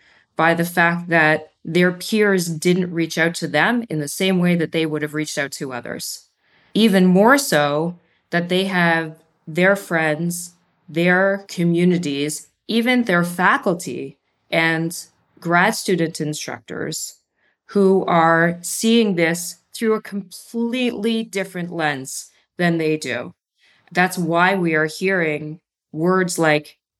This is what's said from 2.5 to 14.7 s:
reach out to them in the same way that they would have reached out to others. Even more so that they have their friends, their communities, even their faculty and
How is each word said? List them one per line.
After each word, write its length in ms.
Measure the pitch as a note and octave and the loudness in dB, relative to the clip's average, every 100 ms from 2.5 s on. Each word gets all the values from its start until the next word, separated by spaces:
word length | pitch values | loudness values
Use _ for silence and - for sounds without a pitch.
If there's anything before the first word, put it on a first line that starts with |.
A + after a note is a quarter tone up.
| D#3 F3+ F3+ F3+ | -2 0 0 0
reach 240 | E3+ D#3+ E3 | -4 -4 0
out 160 | E3 E3+ | -2 -2
to 120 | D#3 | -4
them 360 | D3 F3+ A#3+ A3+ | 0 0 0 -4
in 100 | D#3+ | -6
the 80 | D3 | -6
same 320 | - F#3+ F#3 | -2 0 2
way 160 | F3 F3 | 2 2
that 160 | E3 | 0
they 140 | E3 D#3+ | -2 -2
would 160 | D3+ | -4
have 120 | D3 | -4
reached 240 | D3+ D3+ - | -6 -6 -6
out 140 | C#3 | -6
to 220 | - C#3 | -8 -10
others. 560 | A#2+ A#2 - - - _ _ _ _ _ | -10 -10 -10 -10 -14 _ _ _ _ _
Even 320 | G3 A3 F#3+ F#3 | 2 4 6 6
more 320 | F#3 A3 C#4 | 6 6 4
so 600 | C#4 D3+ D3 D3 E3+ F3 _ _ - | 4 0 2 0 -4 -6 _ _ -6
that 180 | F3 F3 | -4 -2
they 180 | F#3 F#3+ | -2 0
have 560 | F3+ E3+ E3 D#3+ D#3 _ _ - | 2 4 2 -2 -10 _ _ -8
their 300 | D#3+ F#3 G3 | 2 2 2
friends, 760 | - E3 D#3 D3+ E3+ F3 - _ _ _ - | 0 -2 0 -2 -4 -6 -10 _ _ _ -8
their 580 | D3 F3 F3+ G3 G3 - | 0 2 4 2 -2 -8
communities, 1000 | - F3 E3+ F3+ F3 D3+ C#3 D3 D3+ - _ - | -2 0 4 2 2 -2 -4 -4 -6 -14 _ -4
even 360 | A3+ A#3 B3 | -2 2 0
their 200 | A#3 F3 F3 | 2 0 0
faculty 920 | F3 F#3 C4+ G#3+ F3 - B2 C#3 - _ _ - | 0 2 2 0 -4 -6 -10 -12 -16 _ _ -4
and 560 | E3+ E3 | 0 0